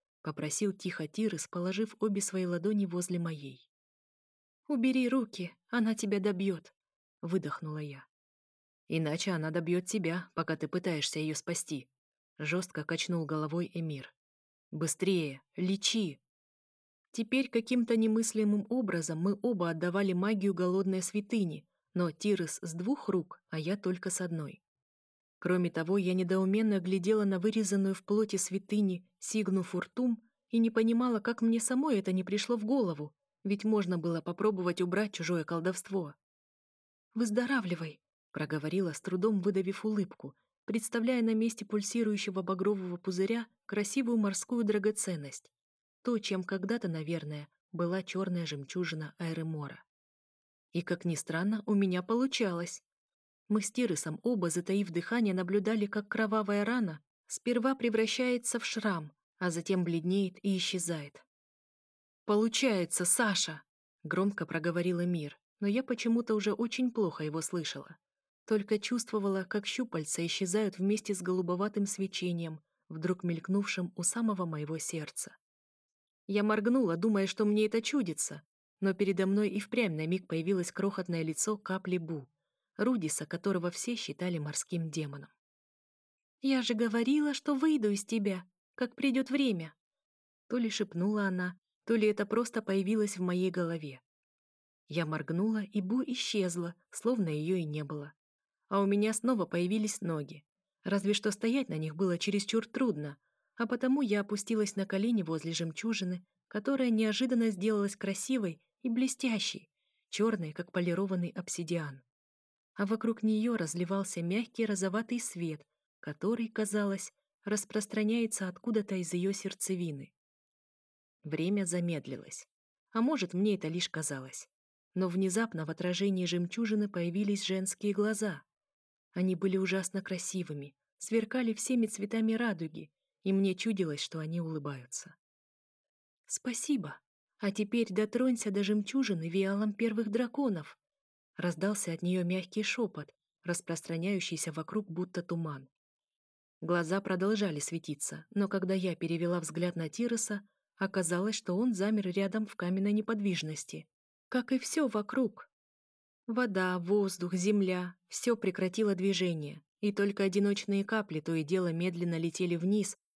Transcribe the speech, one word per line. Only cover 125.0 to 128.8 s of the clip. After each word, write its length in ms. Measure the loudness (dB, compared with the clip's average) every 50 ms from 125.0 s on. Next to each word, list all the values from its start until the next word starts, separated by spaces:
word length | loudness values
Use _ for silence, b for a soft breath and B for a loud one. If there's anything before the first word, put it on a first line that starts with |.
| 0 0
внезапно 580 | 2 2 2 2 2 2 0 0 -2 -4 -4
в 40 | -4
отражении 540 | -4 -2 -2 -2 0 2 2 2 2 2 0
жемчужины 640 | 0 0 0 0 -2 -2 -2 0 0 2 2 0 0
появились 560 | -2 -2 -2 0 0 0 0 0 0 0 0
женские 480 | -2 -2 -2 -2 -2 -4 -2 -2 0 2
глаза. 520 | 2 2 0 0 0 -2 -2 -4 -4 -10 _ _ _ _ _ _ _